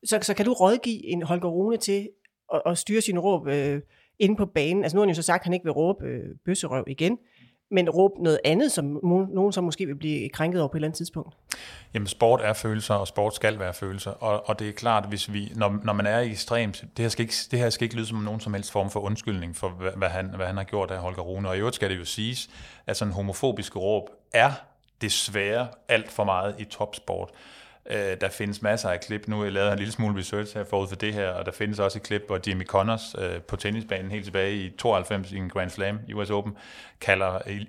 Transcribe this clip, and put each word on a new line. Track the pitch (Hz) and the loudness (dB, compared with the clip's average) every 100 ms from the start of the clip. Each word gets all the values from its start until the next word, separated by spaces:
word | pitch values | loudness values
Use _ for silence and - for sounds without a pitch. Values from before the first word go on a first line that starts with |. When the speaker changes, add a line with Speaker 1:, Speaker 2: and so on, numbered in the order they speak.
Speaker 1:
Så, | - 214 | 2 0
så | - | 2
kan | 196 | 2
du | 214 | 2
rådgive | 254 185 240 240 220 - | 6 6 6 2 -4 -4
en | 175 | -4
Holger | 170 175 175 | 0 0 0
Rune | 170 202 226 | 0 2 0
til | - 196 208 - _ _ _ | 0 0 -2 -12 _ _ _
at, | 160 - | 0 0
at | 175 | 0
styre | - 214 | 0 0
sin | 220 180 | 2 2
råb, | 180 185 147 | 2 2 2
øh, | 143 139 143 147 _ _ _ | 0 0 -2 -6 _ _ _
inde | 196 208 | 4 4
på | 196 | 2
banen? | 165 147 185 | 2 2 2
Altså | 185 180 | 2 4
nu | |
har | 208 | 4
han | |
jo | |
så | 165 | 4
sagt, | 160 175 | 2 2
at | |
han | 180 | 2
ikke | 180 | 0
vil | 175 | 0
råbe, | 139 165 - | 2 2 0
øh, | 135 123 - - | -4 -8 -8 -10
"bøsserøv" | - 190 - 131 - | -4 -2 0 -2 -4
igen, | 139 165 233 _ _ - _ _ | 0 0 0 _ _ -20 _ _
men | 190 180 | 2 4
råbe | 160 196 196 | 6 6 6
noget | 175 156 | 4 4
andet, | 139 165 285 | 6 4 4
som | - 143 147 | 2 0 0
mo-, | 180 180 190 | 4 4 4
nogen | 196 196 | 2 2
som | 190 | 2
måske | 175 160 185 | -2 -2 -4
vil | |
blive | 143 156 151 113 | -4 -2 -2 -2
krænket | - 160 180 | -2 0 2
over | 147 | 0
på | 160 | 0
et | |
eller | 151 | -2
andet | 160 | -2
tidspunkt. | 175 - - - _ - - - - | -6 -8 -10 -14 _ -10 -10 -18 -6
Speaker 2:
Jamen, | 113 101 | -4 -2
sport | - 117 123 | 4 6 6
er | 107 | 4
følelser, | 110 113 110 107 | 0 0 -2 2
og | 104 98 | 0 2
sport | - 104 | 0 0
skal | 107 110 107 | 2 0 2
være | 92 | -4
følelser. | 90 98 95 98 | -4 -6 -6 -8
Og, | - 113 104 - | -4 0 0 0
og | 107 | -2
det | 107 | -2
er | |
klart, | 104 117 110 104 | -2 2 2 2
hvis | 101 - | -4 -4
vi, | 104 101 113 | -4 -4 0
når, | 104 101 | 2 2
når | 107 | 0
man | 101 101 | 2 2
er | 113 | 2
i | 123 | 0
ekstremt, | 104 - 117 110 95 - - | -2 -2 0 0 -4 -12 -2
det | |
her | 117 | -2
skal | - | 0
ikke, | 117 - - | -2 -2 -2
det | 123 | 0
her | 120 | 0
skal | 110 | 0
ikke | 120 110 | -2 -2
lyde | 110 | -4
som | 110 | -2
nogen | 104 107 | -2 -4
som | 107 | -4
helst | 101 101 | -4 -2
form | 104 98 | -2 -2
for | 104 | -2
undskyldning | 101 107 - 98 85 85 | -2 -4 -2 -4 -4 -6
for, | 95 | -6
hvad, | 90 92 95 | -4 -6 -2
hvad | 95 | -2
han, | 90 95 95 | 0 -6 -4
hvad | 92 | -4
han | 98 | -4
har | |
gjort | 95 104 92 | -4 -2 -2
af | 92 | -4
Holger | 90 92 | -6 -6
Rune. | 87 92 98 | -6 -4 -2
Og | 95 | 0
i | |
øvrigt | 110 120 | -2 0
skal | 101 | -2
det | 92 | -2
jo | |
siges, | 85 - 107 123 - - - - - | -4 -4 -4 -4 -10 -14 -20 -20 -6
at | 98 | -2
sådan | 104 | 0
homofobiske | 98 101 95 135 104 101 - | -2 -4 0 0 0 -6 -4
råb | 95 107 - - _ | 0 0 -2 -16 _
er | 113 127 139 - _ _ _ | 6 6 4 -12 _ _ _
desværre | 107 - - 101 101 113 123 - _ | -2 0 0 0 0 0 -2 -8 _
alt | 117 107 | 2 2
for | - | -2
meget | 104 92 98 101 | 2 2 0 -6
i | |
topsport. | 104 - 110 - - 92 90 - - - - - - | -12 -6 -6 -6 -6 -6 -6 -12 -20 -20 -20 -20 -6
Øh, | 107 98 92 | -4 -2 -2
der | 98 | -2
findes | - 104 101 | -2 -4 -2
masser | 107 113 101 | 2 2 2
af | 87 | -2
klip. | - 104 104 | -2 -6 -4
Nu | 107 | -2
har | |
jeg | 104 | -2
lavet | 98 101 | 2 2
en | 104 | 2
lille | 101 | -2
smule | 113 110 98 | 0 0 0
research | 92 104 104 107 | -2 -4 -4 -6
her | |
forud | 98 101 98 | -2 0 0
for | 95 | -4
det | 104 | -4
her, | 104 98 | -2 -2
og | 90 95 | -2 -6
der | |
findes | - 107 104 | -4 -4 2
også | 98 104 | 0 0
et | |
klip, | - 104 104 | -4 -4 -2
hvor | 95 98 | -4 -2
Jimmy | 95 92 | -4 2
Connors, | 98 98 113 - - | 2 2 0 -4 -6
øh, | 92 87 | -4 -6
på | - 98 | -6 -4
tennisbanen | 104 110 110 98 95 | -2 -4 -4 -4 -4
helt | 104 | -8
tilbage | 98 95 98 | -4 0 0
i | 104 95 | 0 -6
tooghalvfems | - 120 101 92 104 95 | -2 2 2 2 -4 -4
i | 98 | -6
en | 92 | -4
Grand | 95 90 | -2 -4
Slam, | - 98 107 110 | -2 -4 -4 -6
U | 104 | -6
S | 101 | 0
Open, | 104 104 101 - - - - | 0 -2 -8 -16 -20 -20 -8
kalder | - 95 95 92 - | 0 2 2 -2 -4
I-, | 101 | -8